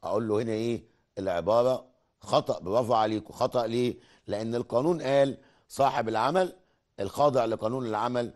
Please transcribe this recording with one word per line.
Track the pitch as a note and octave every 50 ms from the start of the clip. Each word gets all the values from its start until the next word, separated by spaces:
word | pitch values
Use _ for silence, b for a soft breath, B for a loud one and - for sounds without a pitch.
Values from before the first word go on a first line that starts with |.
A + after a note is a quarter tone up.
| -
أقول | E2+ F#2 G#2+ A#2 G#2+
له | G#2 G#2+
هنا | A2+ A2+
إيه؟ | A2 G#2+ A2+ A#2 A#2 - b b b b b b _ -
العبارة | F#2+ F#2+ F2 E2+ E2 F#2 A2 A#2 A#2+ B2+ C3 B2+ - - _ _ _ _ _ _
خطأ. | - - B2 D3+ C#3+ - A#2 -
برافو | D#2+ F2+ G2+ A#2+ B2+ G#2+ B2
عليكم، | A2 A2 A2 A2 G#2 - -
خطأ. | - - B2 B2 - B2 A#2
ليه؟ | A2+ A#2 B2 B2 B2 - b b b b b b
لأن | - G2+ G2+ A2+ A2+ A#2
القانون | A#2+ A#2 - A#2 A#2+ C#3 E3 F3+ D#3
قال | C#3+ C3 C#3 C#3 C#3 C#3 A#2+ - b b b b b b
صاحب | - - C#3 C3+ C3+ B2 A2+ A2
العمل | A2+ G#2+ A2+ C3+ D#3+ F#3+ F#3 F3+ - - _ _ _ _ _ _ _ -
الخاضع | G2+ F#2+ - - C#3+ D3 B2+ B2+ A#2
لقانون | A2+ A2 - A2 A2 B2 C3+ B2+
العمل | A2+ G#2+ G#2 A2+ B2 B2 B2 A#2+ A2 b